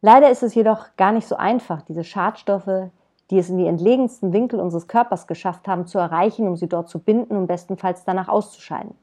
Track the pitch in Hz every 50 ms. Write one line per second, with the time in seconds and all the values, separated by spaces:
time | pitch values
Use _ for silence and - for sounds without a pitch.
0 | - 214 220 269 285 285 247 240 - 226 - 233 220 220 220 214 - - _ -
1 | 190 190 214 226 214 - - - - 190 233 254 - - 175 156 - _ 160 165
2 | 165 - - 202 175 196 214 - - - 202 196 185 196 190 190 190 185 _ _
3 | _ _ _ _ _ _ 190 190 175 170 180 185 185 165 170 165 170 208 247 262
4 | 262 240 - _ - 190 170 208 240 247 247 214 165 180 165 170 165 _ - 233
5 | 240 233 202 170 - - 170 160 - 190 170 170 _ - 190 175 180 175 - 202
6 | 175 165 160 165 185 220 220 - 226 196 180 170 180 170 - 170 170 - - 165
7 | - - 214 233 240 240 220 202 185 175 180 175 175 _ 196 185 - 190 180 180
8 | - - 185 185 185 - - 214 208 - - - - - 160 - 202 214 - _